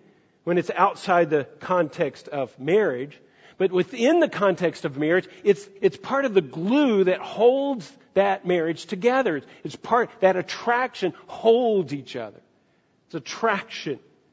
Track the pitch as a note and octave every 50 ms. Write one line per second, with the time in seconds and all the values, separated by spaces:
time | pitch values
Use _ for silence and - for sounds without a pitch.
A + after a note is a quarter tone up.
0 | _ _ _ _ _ _ _ _ - E3 F3 F3 D#3+ - F#3+ E3 F#3 G3+ E3+ -
1 | - G3 F3+ F3 E3+ D3+ D#3 D3 B2+ - - - - - F#3 F3+ E3+ C#3+ - -
2 | E3 C#3 - - - - - C#3+ C3 A2 - - C3 D3+ F3+ G#3+ G#3+ E3 B2+ B2
3 | C3+ D3 - - _ _ _ _ _ - _ - F#3 F#3+ F#3 F3+ F3+ - - A#3
4 | A#3 C#4 E4 F4 D#4+ A#3+ - D#3 G3+ G3 F3+ - F3+ E3 C#3 - - D#3 C3 C3+
5 | D3+ D#3 E3+ F#3 F3+ - - - - G#3 G3 - - - - - G3 F#3 - -
6 | - - A#3+ C#4 C#4 B3+ G3 F#3+ D#3+ B2+ - D#3+ E3+ G3+ B3+ D4 D4 C4 A3 G3
7 | F#3+ F3+ F3+ D3+ - - - G3 A3 A#3+ C4 C4+ C#4 C#4 C#4 A3+ D#3 - - _
8 | _ _ - F#3+ G3 G3+ F#3+ - - F3 F3+ F3 D#3 E3 E3 - - - G#3+ F#3
9 | F3+ A#3+ B3+ C4+ B3+ G#3 D#3 C#3 - - - - - D#3+ - - - - A3+ A#3+
10 | A3 - - - G3 F#3 G3 F#3+ E3+ - - - - A#3 A#3+ A#3+ B3+ B3 - -
11 | F#3+ F3 - - - - - - - A3+ A3+ B3 B3+ A3+ G#3+ G3 E3+ A#2+ C#3+ C#3+
12 | B2+ - - B2 A2+ G#2 - - _ _ _ _ _ _ _ _ _ _ _ _
13 | _ _ - D#3+ - - - - A3+ A3+ G3+ F#3+ - - - - - D#3+ C#3 -
14 | _ _ _ _ _ _